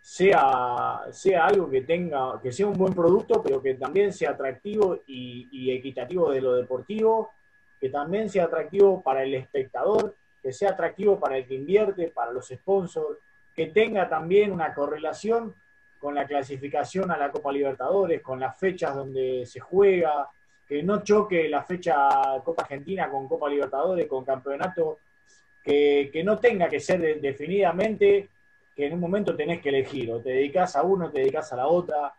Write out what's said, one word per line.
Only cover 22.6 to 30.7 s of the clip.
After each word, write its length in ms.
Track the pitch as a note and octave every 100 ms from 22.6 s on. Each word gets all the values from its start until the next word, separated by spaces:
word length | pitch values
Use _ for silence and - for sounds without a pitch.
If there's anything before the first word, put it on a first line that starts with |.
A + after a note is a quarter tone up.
Argentina 460 | D3+ C#3 C#3+ F#3+ D3
con 180 | C#3 C3+
Copa 220 | D#3+ D3+
Libertadores, 580 | C#3+ C3+ C3+ E3+ F#3 D#3
con 160 | C3
campeonato, 760 | B2+ C3 C#3 C#3 F#3 F3+ D#3+ D#3 _ _ _ _ _ _
que, 460 | - D3 D3 C#3+ C#3
que 100 | D#3+
no 140 | F#3 G#3+
tenga 320 | A#3+ G3+ E3
que 100 | D3
ser 200 | - F#3
de-, 160 | D#3+ D3+
definidamente, 1120 | C#3+ C3+ D3+ G3+ F3+ E3+ A3 G#3 G3+ G3+ G3 _ _ _ _ -
que 120 | C#3+
en 60 |
un 60 | E3+
momento 360 | F3 G3+ F#3 D3
tenés 260 | D3+ E3+
que 80 | D3
elegir, 420 | C3+ C3 C3+ A2+
o 80 | A#2
te 100 | B2
dedicás 460 | B2+ C#3+ C#3+ F3+